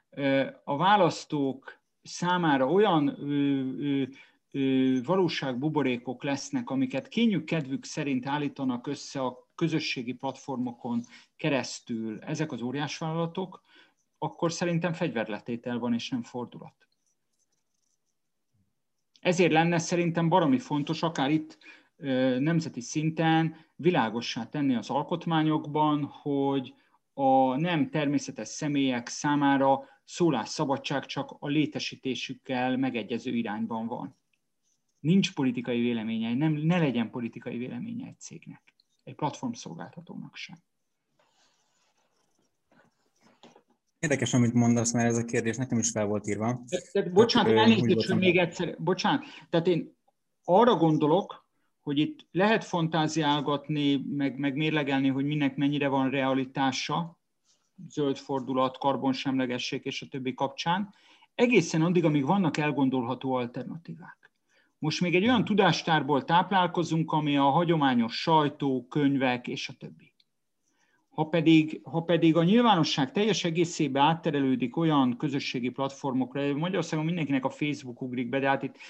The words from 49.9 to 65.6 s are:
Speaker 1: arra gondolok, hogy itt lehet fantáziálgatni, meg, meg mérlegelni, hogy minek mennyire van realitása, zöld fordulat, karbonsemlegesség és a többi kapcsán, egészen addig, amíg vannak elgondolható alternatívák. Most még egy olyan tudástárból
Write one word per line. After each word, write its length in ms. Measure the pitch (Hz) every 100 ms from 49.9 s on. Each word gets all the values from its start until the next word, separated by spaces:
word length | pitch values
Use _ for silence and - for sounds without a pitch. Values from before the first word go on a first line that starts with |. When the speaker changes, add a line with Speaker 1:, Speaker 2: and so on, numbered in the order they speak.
| _ _ _ _ _
Speaker 1:
arra 320 | - 185 247 175
gondolok, 720 | 160 151 147 180 202 - _ _ _ _
hogy 160 | - 143
itt 300 | 151 - -
lehet 320 | 170 208 220
fantáziálgatni, 1300 | - 175 160 165 156 160 147 147 139 143 - 151 143 139
meg, 420 | 135 143 139 123
meg 180 | 143 131
mérlegelni, 520 | 156 151 139 135 135
hogy 180 | 135 143
minek 300 | 151 139 139
mennyire 320 | 143 143 139
van 220 | 135 131
realitása, 1120 | 135 131 135 131 143 135 131 - - 165 - _ _ _ _ _ - 165
zöld 300 | - 143 135
fordulat, 600 | - 139 123 131 131 -
karbonsemlegesség 1080 | 139 127 131 131 139 131 127 123 - 131 135
és 160 | -
a 60 | 135
többi 260 | 139 127
kapcsán, 600 | 131 135 - 170 185 202 - _ _ _ -
egészen 460 | 240 226 160 165
addig, 240 | 165 180 165
amíg 200 | 147 135
vannak 320 | 202 160 -
elgondolható 760 | 151 139 131 127 120 123 135
alternatívák. 1000 | 127 120 - - 170 - 160 175 - _ _ _ _ _ -
Most 240 | - -
még 140 | 180 180
egy 80 |
olyan 220 | 226 240 -
tudástárból 760 | 208